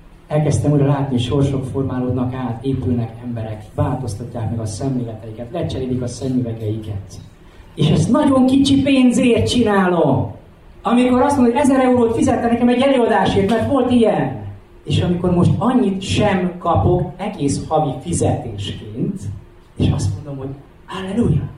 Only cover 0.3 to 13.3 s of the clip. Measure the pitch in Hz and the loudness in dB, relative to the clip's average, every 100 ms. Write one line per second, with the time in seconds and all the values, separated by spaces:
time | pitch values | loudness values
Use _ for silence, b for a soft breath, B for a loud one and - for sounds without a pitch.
0.3 | 151 147 - 147 147 139 139 135 120 - | 0 0 0 2 2 2 0 0 -2 0
1.3 | 143 135 135 - 139 131 127 127 127 123 | 0 0 -2 -4 -4 -4 -2 -2 -2 -4
2.3 | 127 120 - 139 131 127 120 110 - 120 | -4 -6 -6 -4 -4 -2 -2 -4 -8 -10
3.3 | 113 110 104 - - 143 139 120 - 117 | -8 -8 -10 -8 -4 -2 -4 -6 -8 -10
4.3 | 123 107 117 107 - 135 127 113 107 113 | -6 -6 -4 -6 -6 -4 -4 -6 -10 -14
5.3 | 110 120 175 - 135 127 123 117 - 131 | -14 -10 -8 -6 -6 -4 -4 -6 -6 -4
6.3 | 123 113 107 107 110 110 101 - - - | -2 -2 -4 -6 -6 -8 -10 -12 -16 -20
7.3 | - B B B - 151 175 - 294 277 | -20 B B B -2 2 2 2 2 4
8.3 | 262 254 277 277 277 277 262 247 247 247 | 4 4 4 4 4 4 4 4 4 4
9.3 | 233 - 247 208 196 185 170 147 - 98 | 4 2 2 2 2 2 2 2 2 -2
10.3 | - - - - - - 240 247 247 - | -8 -20 -20 -20 -8 0 2 4 4 2
11.3 | - 240 262 277 262 254 240 226 - 254 | 4 4 4 4 4 4 4 2 2 2
12.3 | 233 233 233 240 247 277 254 220 202 190 | 2 0 2 2 4 4 4 2 2 2